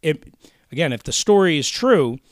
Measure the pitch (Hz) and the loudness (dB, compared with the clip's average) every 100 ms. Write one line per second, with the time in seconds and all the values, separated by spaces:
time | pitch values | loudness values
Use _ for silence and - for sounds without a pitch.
0 | 156 151 - _ - _ _ 127 160 117 | -4 -4 -8 _ -20 _ _ -4 -4 -4
1 | - - - 202 185 151 131 - 247 214 | -6 -4 2 4 4 0 -4 -2 2 2
2 | 123 127 _ | 2 -6 _